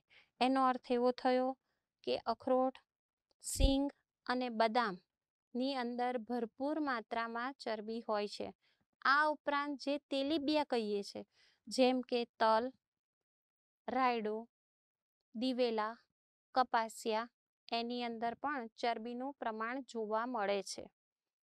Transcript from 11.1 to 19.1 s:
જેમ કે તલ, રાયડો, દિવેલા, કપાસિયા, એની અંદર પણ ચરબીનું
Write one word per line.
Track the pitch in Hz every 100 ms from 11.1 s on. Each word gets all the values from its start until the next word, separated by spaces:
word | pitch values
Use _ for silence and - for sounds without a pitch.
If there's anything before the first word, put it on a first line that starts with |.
| 208 208 _ _ _ -
જેમ | 214 254 254
કે | 247 247 233 -
તલ, | 220 220 254 - _ _ _ _ _ _ _ _ _ _ -
રાયડો, | 240 254 240 214 220 233 _ _ _ _ _ _ _ _
દિવેલા, | 220 254 247 247 220 214 233 _ _ _ _ _
કપાસિયા, | - 247 240 226 - 233 214 233 _ _ _ -
એની | 233 233 240
અંદર | 240 226 233 233
પણ | 285 285 226 -
ચરબીનું | 240 226 226